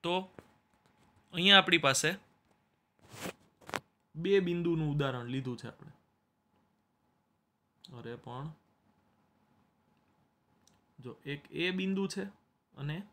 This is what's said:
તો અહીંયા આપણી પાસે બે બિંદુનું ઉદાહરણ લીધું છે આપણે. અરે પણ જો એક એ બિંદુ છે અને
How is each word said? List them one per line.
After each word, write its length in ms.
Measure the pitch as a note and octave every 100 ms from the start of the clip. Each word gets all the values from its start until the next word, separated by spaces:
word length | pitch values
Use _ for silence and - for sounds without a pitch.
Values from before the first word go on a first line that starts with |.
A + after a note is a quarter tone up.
તો 260 | E3+ F3+ F#3+ - - _ _ _ _ _ _ _ _
અહીંયા 240 | E3+ F#3 G3
આપણી 200 | F#3 E3
પાસે 360 | C#3+ B2+ D3+ F#3+ _ _ _ _ _ _ _ _ - - - - _ _ - - _ _ _ D#3
બે 240 | F3+ G3
બિંદુનું 560 | F3 F3 E3+ D#3+ D#3 C#3+
ઉદાહરણ 300 | C#3 B2+ A#2+
લીધું 320 | C3 B2+ A#2+
છે 100 | A#2
આપણે. 240 | - D#3 - _ _ _ _ _ _ _ _ _ _ _ _ _ _ _ _ _ _ - B2
અરે 180 | A#2 A#2+
પણ 360 | - B2 D#3 D#3 _ _ _ _ _ _ _ _ _ _ _ _ _ _ _ _ _ _ _ _ _ _ _ -
જો 160 | B2 - -
એક 260 | C#3+ -
એ 200 | D3 F3
બિંદુ 360 | F#3 F#3+ G3 G3
છે 160 | G3+ G3 - _ _ _ -
અને 240 | C#3+ D#3+ G3+